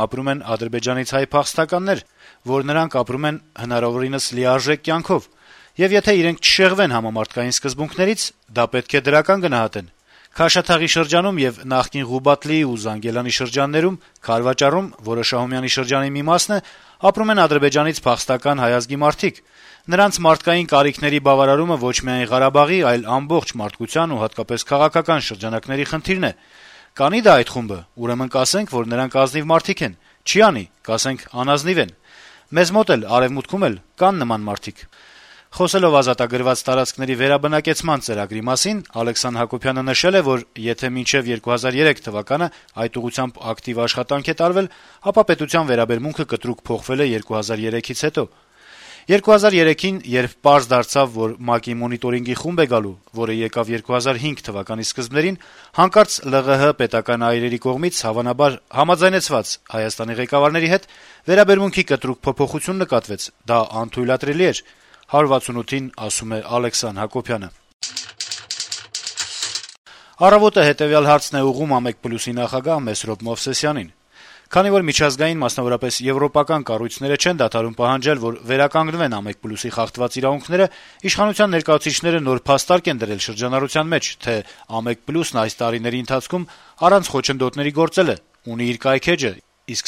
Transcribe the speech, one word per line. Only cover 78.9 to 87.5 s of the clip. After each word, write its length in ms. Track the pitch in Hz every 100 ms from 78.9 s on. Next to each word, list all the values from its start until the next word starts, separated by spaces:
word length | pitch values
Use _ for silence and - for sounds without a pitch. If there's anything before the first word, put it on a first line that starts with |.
| 165 156 107
ամեկ 180 | 101 104
պլյուսի 260 | 113 104 120 117
խախտված 420 | 110 - 123 131
իրավունքները, 440 | 131 143 131 175 185 - - - 190
իշխանության 420 | - 208 202 208 170
ներկայացուցիչները 640 | 156 151 156 139 170 165
նոր 180 | 135 123 -
փաստարկ 420 | 139 - 180 170
են 80 | 131
դրել 200 | 107 104 -
շրջանառության 600 | 107 123 131 139 160 156
մեջ, 140 | 160 - -
թե 120 | - 113 101 - - 113
ամեկ 200 | 113 117 -
պլյուսն 320 | 156 165 127
այս 140 | 110 -
տարիների 380 | 117 117 117 123 120
ընթացքում 440 | 131 - 180 175 - - - 170
առանց 240 | 196 175
խոչընդոտների 600 | 139 131 135 127